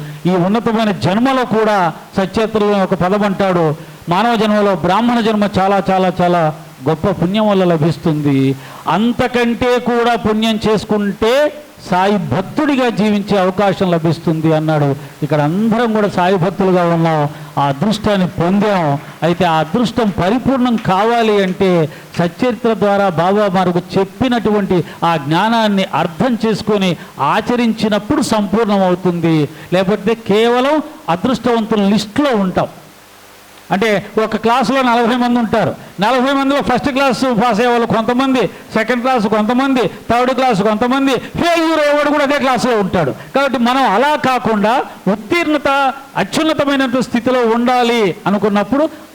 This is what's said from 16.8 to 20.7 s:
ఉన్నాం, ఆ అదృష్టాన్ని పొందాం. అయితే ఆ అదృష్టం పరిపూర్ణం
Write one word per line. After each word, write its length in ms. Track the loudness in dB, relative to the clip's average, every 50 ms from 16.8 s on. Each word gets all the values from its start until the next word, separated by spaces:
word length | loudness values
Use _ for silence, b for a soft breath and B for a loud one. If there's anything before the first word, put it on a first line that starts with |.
| 2 2 2
ఉన్నాం, 360 | 2 2 2 2 0 0 -2 B B B B B
ఆ 100 | -2 0
అదృష్టాన్ని 600 | 0 0 0 0 -2 -2 0 0 0 0 0 0
పొందాం. 720 | -2 -2 -2 0 0 2 2 2 2 0 0 0 0 -2 -2 B B B B -2
అయితే 220 | -2 0 2 0
ఆ 80 | 2 2
అదృష్టం 560 | 0 0 0 0 -2 0 0 0 0 0 0
పరిపూర్ణం 680 | 0 0 0 0 0 0 0 0 0 2 2 0